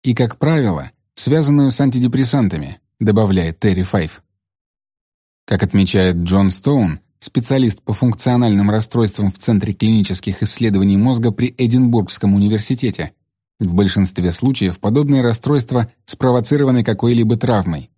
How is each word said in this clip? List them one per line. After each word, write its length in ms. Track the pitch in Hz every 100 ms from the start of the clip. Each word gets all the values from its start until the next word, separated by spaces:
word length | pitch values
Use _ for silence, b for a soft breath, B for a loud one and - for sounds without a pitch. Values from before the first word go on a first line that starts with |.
И, 100 | 131
как 240 | 113 117 -
правило, 540 | 151 160 117 80 67 _ _ -
связанную 560 | - 156 143 147 139
с 80 | 123
антидепрессантами, 1000 | 139 123 123 131 131 143 104 82 73 - _ _
добавляет 600 | 107 104 104 95 82 80
Терри 240 | 107 92
Файф. 400 | 92 104 85 - _ _ _ _ _ _ _ _ _ _ _ _ -
Как 180 | 101
отмечает 520 | 98 98 95 101 92 87
Джон 340 | 85 95 98
Стоун, 480 | 92 139 143 95 76 _ _
специалист 640 | - 117 113 135 120 -
по 120 | -
функциональным 760 | 110 127 110 127 123 113 101 101
расстройствам 600 | 107 110 120 110 - 101
в 60 | -
Центре 360 | - 104 -
клинических 720 | 92 110 113 95 92 - 95
исследований 540 | 107 - 113 98 101 98
мозга 340 | 120 120 117
при 220 | 104 120 -
Эдинбургском 760 | 123 123 123 117 92 - 101
университете, 760 | 101 101 107 - 131 117 - 78 _ _ _ _ _
в 140 | 98
большинстве 580 | 87 98 101 92 - 90
случаев 480 | 85 131 131 95 85
подобные 420 | 98 123 147 139
расстройства 720 | 120 113 - 147 117 127 117 b -
спровоцированы 800 | - 131 123 104 143 135 123
какой-либо 540 | 113 101 117 117 113 113
травмой. 540 | - 110 90 78 -